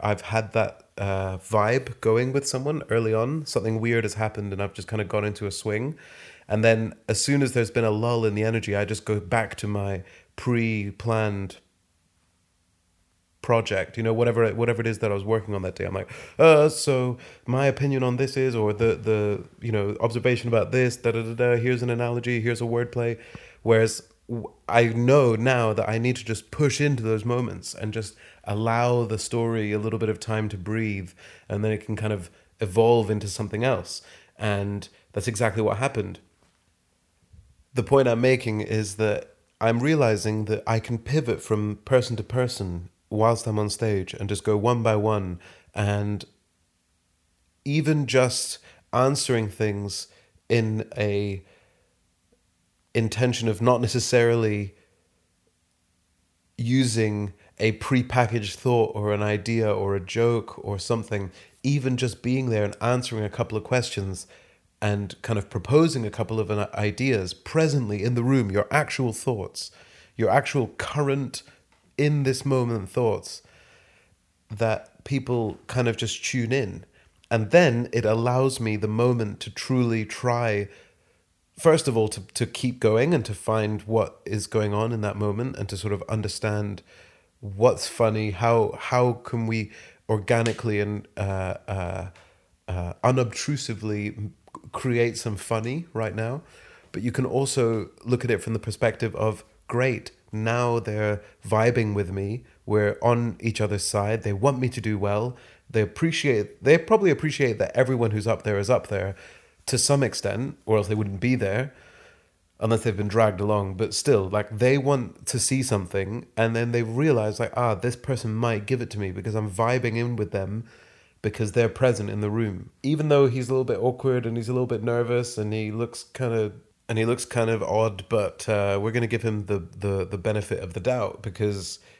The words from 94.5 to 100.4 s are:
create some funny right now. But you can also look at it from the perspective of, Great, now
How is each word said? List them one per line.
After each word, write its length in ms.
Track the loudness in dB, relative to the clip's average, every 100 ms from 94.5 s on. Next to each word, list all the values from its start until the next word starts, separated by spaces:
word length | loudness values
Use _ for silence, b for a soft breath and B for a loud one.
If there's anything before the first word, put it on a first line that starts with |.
| -20 -14
create 440 | -8 -2 2 0 0
some 200 | -6 -6
funny 500 | -4 -4 -2 -6 -6
right 200 | -6 -4
now. 280 | -4 -6 -6 B B B B B
But 100 | -6
you 80 | -4
can 140 | -2
also 640 | 0 0 0 0 0 0 -4 -12
look 180 | -2 -2
at 80 | 0
it 120 | -2
from 100 | 0
the 60 | -6
perspective 580 | -6 0 0 0 -4 0
of, 280 | -2 -2 -10 _ _
Great, 440 | 0 0 -2 -8 -20 _
now 460 | -4